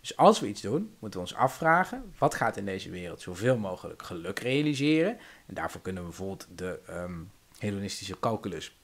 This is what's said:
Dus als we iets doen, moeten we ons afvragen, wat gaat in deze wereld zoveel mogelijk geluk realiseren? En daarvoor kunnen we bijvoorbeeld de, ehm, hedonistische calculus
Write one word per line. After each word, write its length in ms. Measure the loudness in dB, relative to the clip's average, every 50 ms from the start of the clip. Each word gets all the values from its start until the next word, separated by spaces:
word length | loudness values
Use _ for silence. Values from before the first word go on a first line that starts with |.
Dus 160 | _ -10 4
als 240 | 8 10 10 10 8
we 80 | 2 -2
iets 120 | -4 -4
doen, 340 | -2 0 0 0 0 -2 -8 -12
moeten 220 | -12 -8 -6 -6
we 60 | -6
ons 100 | -6 0
afvragen, 760 | 2 2 2 2 2 4 6 6 6 4 2 -2 -10 -10 -12 -2 2
wat 160 | 2 2 4
gaat 220 | 4 0 0 0
in 80 | -2 -4
deze 260 | -4 -4 -4 -6 -8
wereld 300 | -8 -8 -8 -8 -8 -10
zoveel 360 | -10 -10 -6 0 4 4 4
mogelijk 460 | 4 2 -4 -4 -6 -8 -12 -12 -12 -10
geluk 360 | -10 -8 -8 -6 -6 -6 -4
realiseren? 800 | -2 0 2 2 2 2 0 2 4 4 4 4 4 2 0 -4 -10 -20 -20 -20 -16
En 80 | -10 -8
daarvoor 260 | -6 -6 -6 -6 -8
kunnen 220 | -8 -6 -6 -6 -6
we 60 | -8
bijvoorbeeld 400 | -8 -6 -6 -6 -6 -8 -12 -16 -12
de, 260 | -8 -6 -6 -6 -8 -10
ehm, 320 | -10 -8 -8 -6 -6 -6 -8 -10 -12 -16 -20 _ _ -14 -6
hedonistische 600 | -4 -4 -2 -2 -4 -4 -6 -8 -8 -10 -8 -2
calculus 560 | 0 0 0 0 -2 -6 -6 -6 -10 -12 _ _